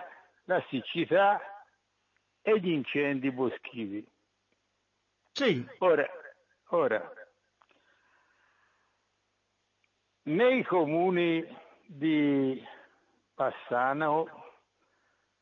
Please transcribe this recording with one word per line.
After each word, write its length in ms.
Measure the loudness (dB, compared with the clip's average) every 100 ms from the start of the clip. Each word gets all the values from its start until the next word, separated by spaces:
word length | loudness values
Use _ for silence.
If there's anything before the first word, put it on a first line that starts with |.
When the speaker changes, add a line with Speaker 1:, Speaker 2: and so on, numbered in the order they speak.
| -12 -18 _ _ -2
Speaker 1:
la 200 | -2 -2
siccità 720 | -6 -6 -4 0 4 4 2 -4 -18 -20 _ _ _ _ _ _ _
e 180 | 0 2
gli 120 | 2
incendi 580 | -2 -2 -2 0 0 -2
boschivi. 760 | 0 -2 -2 -12 -10 -8 -8 -12 _ _ _ _ _ _ _ _ _ _ _ _
Speaker 2:
Sì. 320 | -2 0 0 -2 -2
Speaker 1:
Ora, 320 | 2 4 2 -4 -18 -20 _ _ -4
ora, 440 | 0 2 0 -4 -16 -20 _ _ _ _ _ _ _ _ _ _ _ _ _ _ _ _ _ _ _ _ _ _ _ _ _ _ _ _ _
nei 400 | -4 2 4 4
comuni 840 | 2 2 2 2 2 2 2 0 -4 -12 -20 -20 -20
di 760 | -4 0 2 4 2 2 -2 -8 -20 -20 _ _ _ _ -4
Bassano, 1040 | -4 -4 -4 0 0 0 0 0 -2 -8 -20 -20 _ _ _ _ _ _ _ _